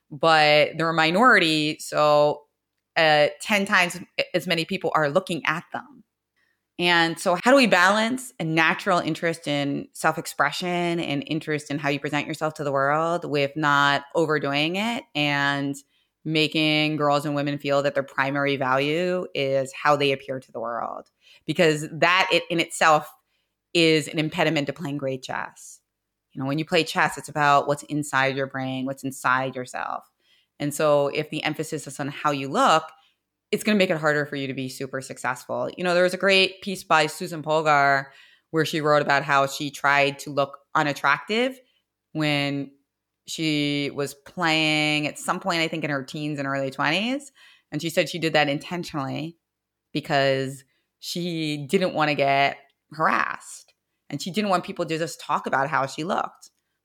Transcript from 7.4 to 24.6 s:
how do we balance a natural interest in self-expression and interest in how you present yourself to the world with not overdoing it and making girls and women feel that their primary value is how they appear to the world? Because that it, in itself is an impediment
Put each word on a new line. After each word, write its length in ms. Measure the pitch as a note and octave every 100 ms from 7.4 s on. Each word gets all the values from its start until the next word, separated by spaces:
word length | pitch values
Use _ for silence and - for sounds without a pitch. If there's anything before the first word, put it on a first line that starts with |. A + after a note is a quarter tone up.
how 80 | A#3+
do 60 | C#4
we 100 | A#3
balance 680 | F#3 F3+ G#3+ A3+ B3+ - -
a 40 |
natural 560 | E3 D#3+ D#3+ - G#3 F3
interest 480 | D3+ D#3 E3+ D#3+ -
in 400 | C#3+ C#3+ C#3+ -
self-expression 1080 | - E3 D#3 - - C#3+ - F3+ F3 F3 E3+
and 240 | - C#3+ -
interest 420 | D#3 D#3 D3 -
in 80 | C#3+
how 120 | D3
you 100 | C#3+
present 280 | D3 D3 -
yourself 280 | D#3 D#3 D3+
to 80 |
the 80 | C#3+
world 520 | C#3 C#3 D3+ E3 E3+
with 280 | C#3+ C#3+ C#3 D#3
not 500 | D3+ C#3+ C#3+ C#3 - F3
overdoing 640 | D#3 D3+ C#3 C#3+ D#3 F#3
it 260 | A3+ A#3+ -
and 640 | D3 D3 C#3+ C#3+ C#3 C#3 C#3 - _ _ _ D#3
making 680 | D#3+ D3+ D#3+ D#3 D3+ D3+ D3+
girls 300 | D3 C#3+ D3
and 100 | C#3+
women 240 | C#3+ C#3+
feel 240 | C#3+ C#3
that 100 | C#3
their 100 | C#3
primary 520 | C3+ - C3+ C#3+ C#3 C3+
value 720 | B2+ C3+ C#3+ D#3+ F3+ F3+ F3+ -
is 360 | C3+ C3+ C3
how 220 | - D3 D3
they 160 | C#3+
appear 280 | C3+ - C3
to 120 | -
the 80 | B2
world? 480 | A2+ A#2 - - - _ _ _ -
Because 420 | D#3 E3 D3+ D#3
that 360 | D3+ E3 F#3 F#3
it, 120 | E3+ -
in 100 | E3+
itself 520 | E3+ - E3 D3+ D#3 - _ _ _ _ _ F3
is 320 | E3 D#3+ C#3
an 100 | E3
impediment 480 | D3+ F3 D#3 D#3